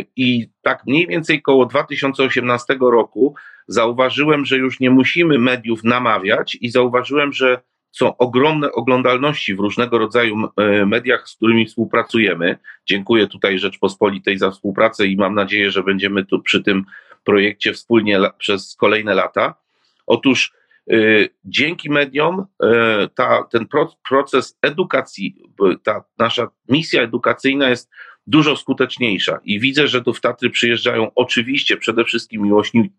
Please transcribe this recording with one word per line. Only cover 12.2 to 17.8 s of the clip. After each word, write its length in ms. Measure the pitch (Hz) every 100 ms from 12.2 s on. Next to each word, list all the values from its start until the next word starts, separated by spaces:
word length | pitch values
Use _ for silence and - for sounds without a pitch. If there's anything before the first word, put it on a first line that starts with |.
| 101 82 87 - - - -
Dziękuję 400 | 98 98 117 101
tutaj 320 | 98 101 95
Rzeczpospolitej 800 | 95 - 95 - 104 98 104 98
za 120 | 98
współpracę 560 | - 101 95 110 - 98
i 100 | 98
mam 180 | 95
nadzieję, 360 | 104 95 104 101
że 120 | 95
będziemy 420 | 92 98 98 101
tu 180 | 95 92
przy 200 | - 98
tym 220 | 104 95 95 - - _
projekcie 480 | - 104 101 - 110
wspólnie 440 | 101